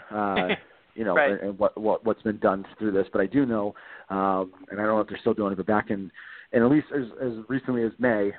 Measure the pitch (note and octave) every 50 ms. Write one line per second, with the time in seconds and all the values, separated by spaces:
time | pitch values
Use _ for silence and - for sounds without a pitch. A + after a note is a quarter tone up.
0 | - - G#2+ G#2+ G#2 G2+ F#2+ G2 F#2 F2+ G2+ - - - - _ _ _ - A2
1 | A2+ G2 F2 D#3+ D3 C#3 G2+ - - G2+ G2 F#2 G#2 - - - A2 G#2+ F#2 -
2 | - A2 G2+ - - A2 G#2 G#2 - G#2 F#2+ G2 F#2+ - - - A2 G#2+ F#2+ F#2+
3 | F#2 - - G#2 G2 F#2 B2+ C#3+ C#3 A#2+ A#2 G#2+ G2+ G#2 - - - - - -
4 | - - F#2+ G2 G2 G2 F#2+ F#2+ F#2+ F#2 - - - - F#2+ G#2 G#2+ A2 A2 G#2+
5 | G#2 G#2+ G2 - - A2+ G#2+ A2 G#2 G2 G2 F#2 F2+ G#2+ G#2+ G#2 - - G#2+ G2
6 | F#2+ E2+ - - - - - - - - - A#2+ A#2 B2 D3 D3+ - - C#3 C#3+
7 | B2 G#2+ - - C3 B2 A2+ A2 A2 A#2+ C3 C3 - B2+ B2+ A#2+ A2+ A2 - -
8 | A#2+ B2 A2 G#2 G2+ G2+ G2+